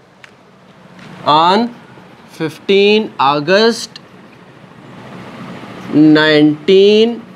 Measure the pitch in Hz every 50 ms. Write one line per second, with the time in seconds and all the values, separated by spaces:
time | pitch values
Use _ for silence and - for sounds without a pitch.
0 | _ _ _ _ - - _ _ _ _ _ _ _ _ - - - - - -
1 | - - - - - 131 147 156 165 180 190 220 240 240 - - - - - -
2 | - - - - - - - - 160 151 - - - - 196 196 202 208 214 214
3 | 220 - - - 131 139 143 151 147 160 190 208 226 233 226 - - - - -
4 | - - - - - - - - - - - - - - - - - - - -
5 | - - - - - - - - - - - - - - - - - - - 147
6 | 156 156 151 151 156 156 151 151 151 151 147 147 - - 190 190 196 202 214 214
7 | 220 233 233 233 - - -